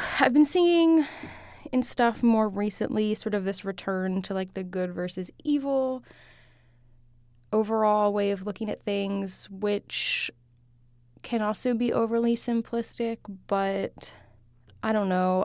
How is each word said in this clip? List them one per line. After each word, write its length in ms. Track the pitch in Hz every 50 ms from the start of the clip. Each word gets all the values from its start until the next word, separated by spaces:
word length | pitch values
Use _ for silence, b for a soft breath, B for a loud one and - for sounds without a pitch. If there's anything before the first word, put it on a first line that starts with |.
| B B B -
I've 140 | 285 262 240
been 100 | 294 302
seeing 640 | - - 359 349 349 339 339 330 330 330 320 285 B B B B B B B B B B B B -
in 120 | - 254 247
stuff 400 | - - - 240 233 220 - -
more 260 | 233 226 220 220 208
recently 640 | 190 202 208 208 - - 220 - - 214 214 214 214
sort 220 | - - 214 202
of 80 | 202 185
this 200 | 190 190 - -
return 600 | 196 190 - - 196 190 185 185 185 185 190 185
to, 100 | - 190
like, 220 | 190 190 190 -
the 80 | 196 185
good 280 | 180 185 185 180 180
versus 380 | 175 180 180 175 - 185 185 - - - -
evil 600 | 294 294 285 269 277 269 269 262 254 262 254 247 b b b b b b b b b b b b b b b b b b - - _ _ _ _ _ _ _ _ _ 214
overall 580 | 220 214 208 220 220 220 214 208 208 208 208
way 200 | 202 208 202 202
of 160 | 202 190 190
looking 240 | 208 185 - 220 202
at 100 | - -
things, 680 | - 208 202 202 196 196 202 196 196 190 - - - -
which 800 | 196 190 208 208 208 202 - - - - - - - - - - - _ _ _ _ _ _ _ _ _ _ _ _ _ _ _ _ -
can 220 | - - 240 226 214
also 320 | 208 214 - - 254 240
be 180 | 220 247 240 -
overly 420 | - 226 220 226 233 233 233 233
simplistic, 800 | 233 - 240 233 233 233 - 240 233 226 - - - 233 226 226 226 - 208 196 190 -
but 680 | - 202 196 196 196 196 196 196 - - - - - b b b b b b b b b b b - - -
I 120 | - 220 220
don't 160 | 214 202 190
know. 340 | 180 185 185 185 185 185